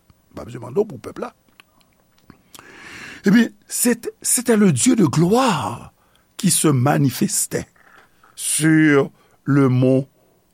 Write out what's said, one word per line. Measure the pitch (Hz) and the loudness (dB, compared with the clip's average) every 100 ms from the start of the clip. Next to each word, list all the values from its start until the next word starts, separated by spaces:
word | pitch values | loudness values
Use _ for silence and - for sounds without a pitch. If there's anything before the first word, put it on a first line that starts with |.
| _ _ _ - | _ _ _ -18
Pas | |
besoin | 95 127 123 | -16 -16 -8
de | 156 | -6
pour | 214 | -6
le | 127 | -8
peuple | - - | -16 -14
là. | 247 - _ _ _ _ _ _ _ _ _ - _ - - - - - - - 202 | -14 -16 _ _ _ _ _ _ _ _ _ -20 _ -20 -20 -20 -20 -20 -20 -6 2
Eh | |
bien, | 226 226 - - | 2 2 -4 -12
c'est, | - 247 233 - - | -4 -2 -2 -6 -10
c'était | - - 240 214 | -4 -2 0 2
le | 208 | 4
Dieu | 127 254 233 | 2 2 2
de | 160 | 2
gloire | 147 175 233 262 156 101 117 - _ _ _ _ - | 2 2 2 2 0 -4 -10 -16 _ _ _ _ -4
qui | 175 | -2
se | - 160 | 0 0
manifestait | 131 127 156 139 - 202 - - - - _ _ _ _ _ _ - | 2 2 2 0 0 -4 -4 -6 -8 -10 _ _ _ _ _ _ -12
sur | - - 156 160 156 139 139 _ _ _ - | -8 -2 2 4 4 2 0 _ _ _ -2
le | 143 135 | 2 2
mont | 127 127 131 131 _ _ _ _ | 2 2 2 -2 _ _ _ _